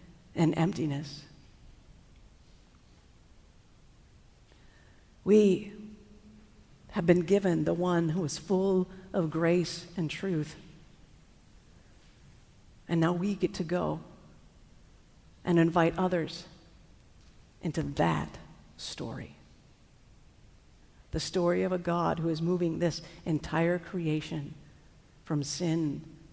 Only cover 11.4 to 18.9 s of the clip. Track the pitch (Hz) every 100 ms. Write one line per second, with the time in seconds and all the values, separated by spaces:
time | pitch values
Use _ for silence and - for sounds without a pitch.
11.4 | - - - - - - - - - -
12.4 | - - - - - 170 165 180 202 196
13.4 | 185 - 160 180 160 160 - - - -
14.4 | - - - - - - - - - -
15.4 | - 170 165 170 165 170 185 175 156 -
16.4 | - - - - - - - - - -
17.4 | - - 165 156 143 143 165 156 151 -
18.4 | - - - - -